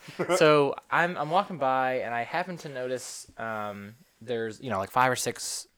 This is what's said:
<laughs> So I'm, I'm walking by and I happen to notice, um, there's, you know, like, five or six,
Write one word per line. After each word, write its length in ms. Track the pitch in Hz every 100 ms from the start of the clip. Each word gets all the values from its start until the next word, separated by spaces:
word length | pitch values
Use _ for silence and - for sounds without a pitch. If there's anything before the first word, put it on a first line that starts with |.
| -
<laughs> 300 | - 185 180
So 380 | 160 151 139 - -
I'm, 260 | 143 175 175
I'm 140 | 147
walking 280 | 180 196 170
by 360 | 135 131 131 127
and 140 | 104
I 80 | 117
happen 320 | 117 160 180 170
to 100 | 156
notice, 580 | 131 127 127 - - - -
um, 560 | 113 107 104 101 101 117 _ _
there's, 400 | 113 117 113 104
you 100 | 135
know, 80 | 98
like, 120 | 95
five 200 | 127 127
or 40 | 123
six, 500 | 123 - - - -